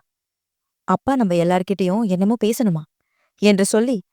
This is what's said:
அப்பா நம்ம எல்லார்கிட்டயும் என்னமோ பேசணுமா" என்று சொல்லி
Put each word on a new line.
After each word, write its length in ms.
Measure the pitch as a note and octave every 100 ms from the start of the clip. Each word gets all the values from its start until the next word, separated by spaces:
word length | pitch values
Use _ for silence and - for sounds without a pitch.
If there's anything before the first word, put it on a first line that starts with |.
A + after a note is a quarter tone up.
| - _ _ _ _ _ _ _ -
அப்பா 260 | F#3 - C4+
நம்ம 180 | G#3 F3
எல்லார்கிட்டயும் 680 | E3+ F3+ F#3 G3 F3+ G3 A3+
என்னமோ 280 | F3+ G3 A#3
பேசணுமா" 440 | G#3+ A#3 A3+ D#3+ D3+ _ _ _ _ _
என்று 240 | G3+ G3 F#3+
சொல்லி 320 | A3 A#3+ A3+ -